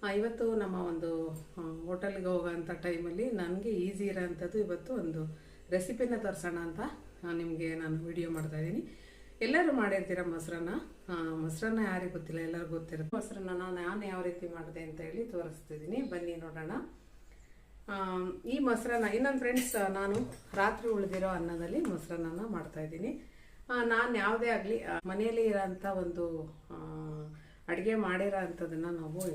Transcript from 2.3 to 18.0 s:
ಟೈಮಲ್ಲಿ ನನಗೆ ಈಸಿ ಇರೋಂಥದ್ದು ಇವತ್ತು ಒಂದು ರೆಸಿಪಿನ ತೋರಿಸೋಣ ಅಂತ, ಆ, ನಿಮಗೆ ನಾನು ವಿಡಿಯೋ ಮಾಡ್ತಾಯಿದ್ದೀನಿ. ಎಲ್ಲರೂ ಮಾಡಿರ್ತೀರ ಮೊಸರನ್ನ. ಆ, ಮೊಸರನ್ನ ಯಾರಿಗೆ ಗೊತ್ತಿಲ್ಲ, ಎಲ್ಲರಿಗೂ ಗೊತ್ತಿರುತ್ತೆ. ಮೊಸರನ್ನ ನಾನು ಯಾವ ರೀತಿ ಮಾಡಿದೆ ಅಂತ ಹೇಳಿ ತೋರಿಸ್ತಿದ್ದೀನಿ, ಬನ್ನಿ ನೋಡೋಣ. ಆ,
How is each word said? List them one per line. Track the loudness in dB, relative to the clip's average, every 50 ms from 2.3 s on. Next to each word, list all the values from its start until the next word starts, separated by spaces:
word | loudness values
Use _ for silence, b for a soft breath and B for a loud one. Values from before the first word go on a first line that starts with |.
| 2 2 2 0 -2 -2 -2 -4
ಟೈಮಲ್ಲಿ | -4 -2 0 -2 0 0 0 -2 0 0 0 2
ನನಗೆ | 2 0 0 0 0 0 0 0
ಈಸಿ | 2 2 2 2 0 0 0
ಇರೋಂಥದ್ದು | 0 0 0 0 -2 -2 -2 -4 0 2 2
ಇವತ್ತು | 2 2 0 -4 -2 -2 -2
ಒಂದು | -2 0 -2 -2 -2 -2 -4 B B B B B B B B
ರೆಸಿಪಿನ | 2 2 2 0 0 0 2 2 2 0
ತೋರಿಸೋಣ | 0 -2 -2 -2 -2 -2 -2 -2
ಅಂತ, | -4 -4 -4 -4 -4 -4 -6 -8 -16 -18 -18 -10 -6
ಆ, | -2 -2
ನಿಮಗೆ | -2 0 -2 -2 -2 0 -2 -2
ನಾನು | -2 -2 0 0 0 -2
ವಿಡಿಯೋ | -2 -2 -2 -2 0
ಮಾಡ್ತಾಯಿದ್ದೀನಿ. | 0 -2 -2 -2 -2 -2 0 0 0 -2 -2 B B B B B B B B B B B
ಎಲ್ಲರೂ | 0 4 6 6 6 6
ಮಾಡಿರ್ತೀರ | 6 6 4 4 4 2 2 0 0 0
ಮೊಸರನ್ನ. | 0 0 -2 -2 -4 -4 -4 -4 -2 -2 -2 -4 -4 -6 -16 -16 -8 -4
ಆ, | -2 -2 -2 -2 -2
ಮೊಸರನ್ನ | 0 -2 -2 -2 0 0 2 2 4 4
ಯಾರಿಗೆ | 2 2 0 -2 -2
ಗೊತ್ತಿಲ್ಲ, | -4 -6 -6 -4 -4 -4
ಎಲ್ಲರಿಗೂ | -2 -2 -2 -4 -4 -4
ಗೊತ್ತಿರುತ್ತೆ. | -4 -4 -4 -4 -6 -4 -4 -2 -2 -2
ಮೊಸರನ್ನ | -2 -4 -6 -6 -4 -4
ನಾನು | -2 -2 -2 -4 -4 -2 -2 -2 -2 -2 -2
ಯಾವ | -2 -2 -2
ರೀತಿ | -2 -2 -2 -2 -6 -6
ಮಾಡಿದೆ | -6 -6 -8 -8 -8 -8 -8
ಅಂತ | -8 -8 -8
ಹೇಳಿ | -8 -6 -4 -4 -4
ತೋರಿಸ್ತಿದ್ದೀನಿ, | -2 -2 -4 -4 -4 -6 -10 -12 -10 -10 -8 -6 -4 -2 -2
ಬನ್ನಿ | -2 -2 -2 -4 -4 -4 -4
ನೋಡೋಣ. | -6 -6 -10 -8 -8 -6 -4 -4 -6 -6 -8 -12 B B B B B B B B B B B B B B B -20 -20 -10 -8
ಆ, | -4 -4